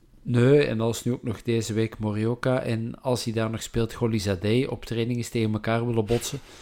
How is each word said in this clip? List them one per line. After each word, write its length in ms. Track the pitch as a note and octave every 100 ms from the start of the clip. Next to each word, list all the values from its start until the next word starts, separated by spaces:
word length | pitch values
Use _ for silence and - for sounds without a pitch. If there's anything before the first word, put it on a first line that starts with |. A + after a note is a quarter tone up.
| _ -
Nee, 420 | - A#2+ B2 D3
en 160 | C3 A2+
als 240 | A2+ A2+
nu 80 | A#2+
ook 100 | B2
nog 200 | B2+ G2
deze 300 | - A2+ A2
week 260 | G#2+ A2+ -
Morioka 640 | G#2+ G#2 A2 B2 B2+ B2+
en 380 | - A2+ A2+ -
als 220 | C3+ B2
hij 80 | A#2
daar 180 | A2 A2
nog 120 | A2
speelt, 300 | - A#2 A2+
Golizadeh 800 | - A#2 A2 G2 F#2 G#2 A#2+ C#3
op 140 | B2
training 320 | - A#2 A#2 A#2+
eens 100 | A2+
tegen 240 | A#2 A2
elkaar 340 | G#2+ A2 A2+ A#2+
willen 180 | A2+
botsen, 340 | G#2 A#2 - C#3 - -